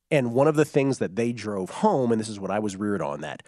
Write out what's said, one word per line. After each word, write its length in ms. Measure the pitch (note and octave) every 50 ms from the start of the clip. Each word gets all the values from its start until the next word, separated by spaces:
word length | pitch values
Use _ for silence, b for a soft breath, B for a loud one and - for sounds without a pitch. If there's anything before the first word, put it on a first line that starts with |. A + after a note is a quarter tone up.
| _ _
And 240 | D#3+ C#3+ B2 A#2 A#2
one 140 | B2+ C#3 D#3
of 80 | D3+
the 100 | D3+ D3+
things 320 | - - D3+ C3+ C#3 B2+ -
that 180 | - F2+ F#2 G#2
they 160 | A#2 A#2+ A#2+
drove 360 | A#2 G2+ G#2+ G#2 F#2+ F#2 -
home, 420 | - - - G#3+ F#3+ C#3+ B2+ A#2
and 80 | A#2 A2
this 100 | G#2+ A2
is 100 | G#2+ G2+
what 100 | F#2+ F#2
I 80 | G2 G#2+
was 200 | G#2+ G#2 F#2+ F#2+
reared 240 | G#2 G#2 G2+ F#2
on, 200 | D#2 C#2+ D2 D2
that 220 | D2+ D2 C2 - b